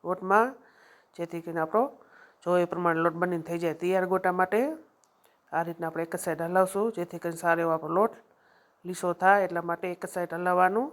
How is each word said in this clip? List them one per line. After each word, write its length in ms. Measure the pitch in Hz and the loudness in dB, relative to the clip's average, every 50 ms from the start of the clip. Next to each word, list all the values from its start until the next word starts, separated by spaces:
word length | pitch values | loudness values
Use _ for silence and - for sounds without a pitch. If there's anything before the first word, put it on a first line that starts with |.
| - | -4
લોટમાં, 400 | 170 185 185 185 185 196 214 233 262 269 - _ _ _ _ _ _ - _ _ _ _ | -4 -6 -4 0 4 4 4 4 4 -2 -10 _ _ _ _ _ _ -20 _ _ _ _
જેથી 260 | - 170 170 170 170 165 | -10 -10 -8 -8 -10 -8
કરીને 180 | 170 165 170 160 | -6 -2 -2 -2
આપણો 200 | 160 - 214 254 277 - - - _ - - - _ _ _ - | 2 2 2 0 0 -4 -14 -20 _ -20 -20 -20 _ _ _ -2
જો 140 | 175 180 180 175 | 2 4 4 2
એ 20 | 170 | 2
પ્રમાણે 300 | - 170 180 175 165 160 165 | 0 0 0 2 2 4 2
લોટ 100 | 170 160 165 | 0 0 0
બનીને 240 | 175 180 180 170 156 - | -2 -2 -2 -4 -4 -4
થઈ 100 | 170 170 170 | -6 -2 -2
જાય 140 | 165 151 156 | -2 -2 -2
તૈયાર 240 | - 180 185 190 180 185 190 | -2 0 2 2 2 2 0
ગોટા 200 | 185 185 185 180 180 | 2 2 0 2 2
માટે. 220 | 185 185 - 214 254 294 320 320 - _ _ _ _ _ _ _ _ _ _ _ _ _ | 0 2 2 0 0 0 -4 -8 -14 _ _ _ _ _ _ _ _ _ _ _ _ _
આ 120 | - 160 170 | -4 -4 -4
રીતના 200 | 170 170 170 170 165 | -4 -6 -6 -8 -6
આપણે 140 | 165 170 165 | -4 -6 -6
એક 80 | 165 - | -6 -6
જ 60 | 175 - | -6 -4
સાઈડ 180 | 180 160 156 165 170 | -6 -4 -4 -4 0
હલાવશું, 360 | 180 185 190 185 - 196 214 226 220 | 4 2 2 4 2 -2 -2 -2 -2
જેથી 240 | 196 175 175 - 170 - | -4 -8 -8 -8 -8 -6
કરીને 180 | 170 165 165 175 | -8 -8 -2 0
સારો 180 | 170 170 165 170 | 2 2 2 2
એવો 80 | 165 160 | 0 0
આપણો 180 | 160 160 151 165 185 | -2 -2 -2 2 2
લોટ 140 | 214 226 - - _ _ _ _ _ _ _ _ _ _ _ _ _ | 2 2 0 -8 _ _ _ _ _ _ _ _ _ _ _ _ _
લીસો 220 | 175 185 - - 180 175 175 | -10 -8 -4 -2 -4 -2 2
થાય, 240 | 185 190 202 202 190 | 4 6 6 6 4
એટલા 200 | 180 175 170 165 170 | 0 -4 -6 -4 -4
માટે 180 | 170 165 - 180 180 | -6 -6 -6 -8 -8
એક 80 | - - | -8 -10
જ 60 | 180 - | -8 -6
સાઈડ 200 | 185 175 170 165 170 | -6 -6 -6 -6 -4
હલાવવાનું. 480 | 180 180 180 180 185 185 196 220 254 311 | 0 0 4 4 4 4 4 0 -2 -4